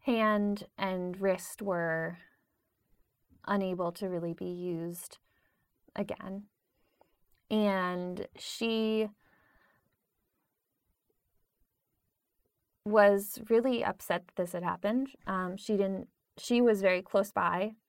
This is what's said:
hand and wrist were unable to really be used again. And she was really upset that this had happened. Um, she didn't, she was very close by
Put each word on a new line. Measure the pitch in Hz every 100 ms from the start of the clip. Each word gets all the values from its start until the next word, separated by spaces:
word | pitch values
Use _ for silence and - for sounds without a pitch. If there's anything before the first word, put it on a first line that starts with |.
hand | - 233 220 214 208 202 - -
and | 196 185 180 185
wrist | 196 180 - -
were | 202 175 165 160 160 175 - _ _ _ _ _ _ _ _ _ _ - -
unable | 202 190 180 175
to | 175 196
really | 180 170
be | 170 185
used | 175 180 165 165 175 - - _ _ _ _ _ _ _ -
again. | 202 - - 190 208 _ _ _ _ _ _ _ _ _ _
And | 214 208 190 180 180 180 180 - -
she | - - 226 226 220 220 214 208 _ _ _ _ _ _ _ _ _ _ _ _ _ _ _ _ _ _ _ _ _ _ _ _ _ _ _ _ _ _ _ _ _ _ _ _ -
was | 214 202 202 208 - 220
really | 226 247 240
upset | - 190 - 180 -
that | -
this | 175
had | 175
happened. | 175 180 208 233 269 - -
Um, | 190 185 190
she | -
didn't, | 208 196 190 180 _ _ -
she | - 240
was | 240 208
very | 190 185
close | 185 202 202
by | - 175 175 208 220